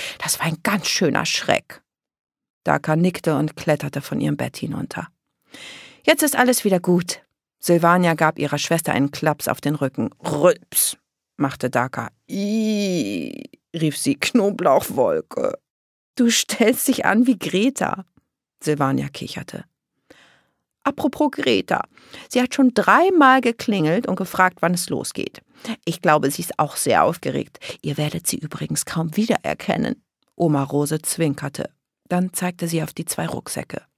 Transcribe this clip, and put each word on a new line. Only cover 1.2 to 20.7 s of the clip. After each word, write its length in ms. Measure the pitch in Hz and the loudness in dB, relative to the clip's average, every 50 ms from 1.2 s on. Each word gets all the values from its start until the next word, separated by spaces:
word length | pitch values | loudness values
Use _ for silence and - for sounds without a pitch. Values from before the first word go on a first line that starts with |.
| 165 | -2
Schreck.“ 580 | - - - - - - - - _ - - _ _ _ _ _ _ _ _ _ _ _ _ _ _ _ _ - | -2 -4 -4 0 0 0 0 -2 _ -20 -20 _ _ _ _ _ _ _ _ _ _ _ _ _ _ _ _ -2
Daka 320 | 165 151 143 - 160 156 | 0 0 0 2 0 0
nickte 400 | 160 175 185 175 - - 165 139 | 2 2 0 0 -2 -2 -2 0
und 200 | 135 151 156 - | 0 -2 -4 -4
kletterte 440 | - - 165 151 147 147 139 - 143 | -6 -2 -2 0 0 -2 -6 -8 -8
von 200 | - - 151 147 | -8 -6 -6 -4
ihrem 160 | 147 147 147 | -2 -2 -2
Bett 200 | - 127 131 - | -2 -4 -8 -6
hinunter. 520 | - - 165 156 - - - - - 170 - _ _ _ _ _ _ _ _ - - - - - - - - - _ - | -8 -8 -8 -6 -8 -8 -8 -10 -12 -12 -12 _ _ _ _ _ _ _ _ -20 -20 -20 -18 -20 -20 -20 -20 -20 _ 2
„Jetzt 180 | - 330 - | 2 2 4
ist 140 | 311 285 - | 2 0 4
alles 280 | 254 254 247 240 - - | 4 4 4 4 2 2
wieder 160 | 208 185 175 | 2 2 2
gut.“ 420 | 180 180 180 175 175 - - - _ _ _ _ _ _ _ _ | 4 4 2 2 2 -2 -8 -12 _ _ _ _ _ _ _ _
Silvania 540 | - - 175 165 170 170 175 180 180 170 165 | 2 4 4 6 6 6 6 6 4 4 4
gab 240 | 156 165 156 160 - | 4 2 2 2 0
ihrer 200 | 147 143 147 143 | -4 -4 -2 -4
Schwester 340 | - - 170 160 160 151 | -2 0 -2 0 0 0
einen 200 | - 120 139 143 | 0 2 0 0
Klaps 340 | - - 151 156 147 - - | -2 -2 -2 -2 -2 0 -2
auf 140 | - - - | -4 -4 -2
den 160 | - 143 151 | -2 -4 -2
Rücken. 340 | 147 143 131 - - 113 - - _ | -2 -2 -4 -2 -4 -4 -4 -6 _
„Rülps“, 760 | - - 147 147 156 180 156 - _ _ - - - - - _ _ _ _ _ _ _ _ | -8 -4 -2 4 4 4 4 2 _ _ -2 -2 -2 -2 -4 _ _ _ _ _ _ _ _
machte 340 | - 143 135 - - - 123 | -4 -4 -4 -4 -4 -6 -2
Daka. 400 | - 120 123 131 - 123 117 - _ _ _ - | 0 0 -2 -2 -4 -8 -10 -10 _ _ _ -8
„Ih“, 1160 | - 196 202 202 214 226 214 220 214 208 208 190 180 165 113 98 101 85 71 52 50 - 50 50 - _ _ _ - | -6 -4 -2 -2 0 0 0 0 0 0 0 0 0 -2 -2 -2 -4 -6 -6 -8 -10 -12 -16 -18 -20 _ _ _ -6
rief 220 | 156 160 151 139 | -2 -2 -2 -2
sie, 200 | - - 139 - | -2 -2 -2 -2
„Knoblauchwolke.“ 1400 | - - - - 240 196 202 185 175 185 151 135 147 - - - 135 120 90 76 80 - _ - - 58 - - - _ _ _ _ _ _ _ _ _ _ _ | -2 -2 0 0 2 2 2 0 0 2 4 4 4 2 0 0 0 2 2 2 0 -2 _ -6 -2 -2 -2 -4 -4 _ _ _ _ _ _ _ _ _ _ _
„Du 140 | - 240 233 | 2 2 4
stellst 580 | 226 - - - - - 233 220 240 - - - | 4 2 -2 -2 0 2 2 2 2 2 0 0
dich 180 | 247 - - | 0 2 2
an 200 | - 202 220 247 | 4 4 4 4
wie 120 | 262 240 180 | 4 2 0
Greta.“ 640 | - 160 - 190 220 269 269 - - - - 190 185 _ _ _ _ _ _ _ _ _ _ _ | 0 -2 0 2 2 2 0 0 -2 -4 -4 -6 -10 _ _ _ _ _ _ _ _ _ _ _
Silvania 480 | - 156 151 143 139 135 135 131 139 139 | -2 -2 0 0 0 0 0 -2 -4 -6
kicherte. 560 | - - - - - - - - - - - _ _ _ _ _ _ _ _ _ - _ _ _ _ _ _ _ _ _ _ _ | -8 -10 -12 -10 -10 -12 -12 -12 -14 -16 -16 _ _ _ _ _ _ _ _ _ -20 _ _ _ _ _ _ _ _ _ _ _